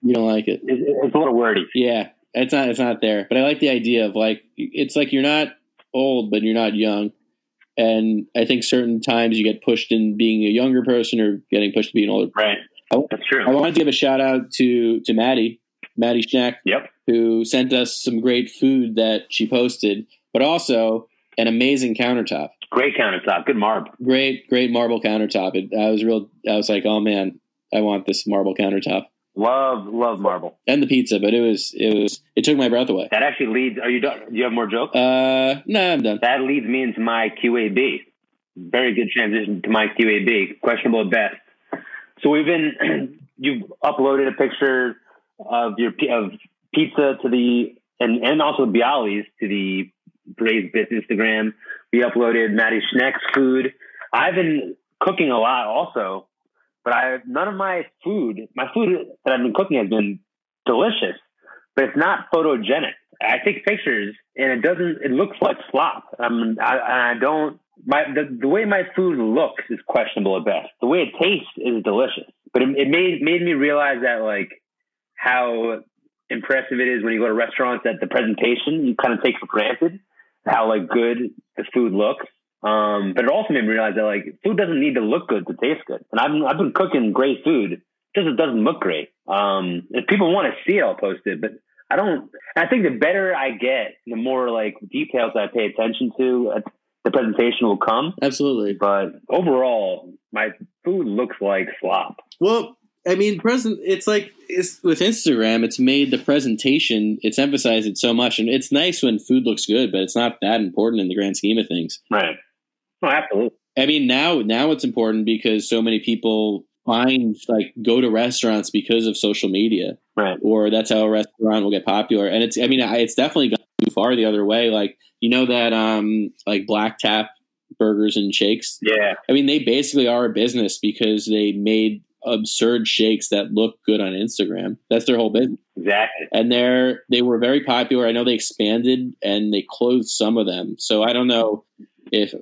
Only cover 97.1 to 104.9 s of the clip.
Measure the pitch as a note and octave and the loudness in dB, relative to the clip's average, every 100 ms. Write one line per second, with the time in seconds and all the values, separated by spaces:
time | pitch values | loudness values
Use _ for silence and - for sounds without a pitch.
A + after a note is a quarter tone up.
97.1 | C3 A2+ G#2+ A#2+ - A#2 G2 - A2+ D#3 | 0 0 2 0 2 0 2 2 0 0
98.1 | G3+ C#3 C3+ C#3+ B2 G#2 F#2+ G2+ G2 F#2 | -2 -2 0 0 0 -2 0 2 2 0
99.1 | - - D#3+ F3 B2+ B2+ A#2 F#2+ F2+ F2 | -6 -2 0 2 2 2 0 -2 -4 -10
100.1 | - _ A2 G#2+ - - _ F3 F#3+ C3 | -20 _ -4 -4 -6 -20 _ -2 -2 0
101.1 | G#2 B2+ - G2 F#2+ F#2 - F#2 F#2+ - | -2 -2 -2 -2 0 -2 -6 -2 -2 -2
102.1 | - - - F3+ A#3 E3 - _ _ F3+ | -10 -16 -2 0 0 -2 -12 _ _ -2
103.1 | F#3 G#3 F#3+ A3 B3+ A3 G3 D#3 F#3 A3 | 2 2 2 0 0 0 -4 -2 -2 0
104.1 | G#3 - _ - F3+ F3+ - F3+ | 0 -2 _ -8 -4 -4 -2 0